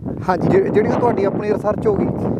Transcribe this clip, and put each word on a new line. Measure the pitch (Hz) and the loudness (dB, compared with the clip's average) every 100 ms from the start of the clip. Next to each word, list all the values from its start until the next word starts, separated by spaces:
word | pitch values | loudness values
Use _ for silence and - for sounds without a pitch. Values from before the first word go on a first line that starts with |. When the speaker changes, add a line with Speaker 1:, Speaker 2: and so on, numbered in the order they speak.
| - - - | -6 -6 -2
Speaker 1:
ਹਾਂਜੀ। | 175 170 | 0 2
Speaker 2:
ਜਿ-, | 185 - | 2 2
ਜਿਹੜੀਆਂ | 196 226 240 | 2 2 2
ਤੁਹਾਡੀ | 240 220 | 0 2
ਆਪਣੀ | 196 185 208 | 0 -2 -2
ਰਿਸਰਚ | 196 208 202 220 | -2 0 0 0
ਹੋ | 196 | 0
ਗਈ? | 180 - - - | 0 -2 -4 -2